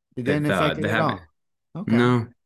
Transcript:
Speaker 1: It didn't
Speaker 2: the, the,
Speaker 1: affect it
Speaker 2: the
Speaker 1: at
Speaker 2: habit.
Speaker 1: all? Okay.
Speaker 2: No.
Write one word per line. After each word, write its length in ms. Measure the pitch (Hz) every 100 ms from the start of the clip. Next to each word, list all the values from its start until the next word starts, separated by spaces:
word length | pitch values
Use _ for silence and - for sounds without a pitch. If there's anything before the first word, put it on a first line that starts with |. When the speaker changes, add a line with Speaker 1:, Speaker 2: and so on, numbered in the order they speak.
| _ -
Speaker 1:
It 80 |
didn't 200 | 123 147
Speaker 2:
the, 40 | 147
the, 40 | -
Speaker 1:
affect 140 | 151 -
it 40 |
Speaker 2:
the 60 | -
Speaker 1:
at 40 |
Speaker 2:
habit. 260 | 110 151 98 - _ _ _ _
Speaker 1:
all? 80 | 160
Okay. 140 | 196 113
Speaker 2:
No. 300 | 123 123 113 -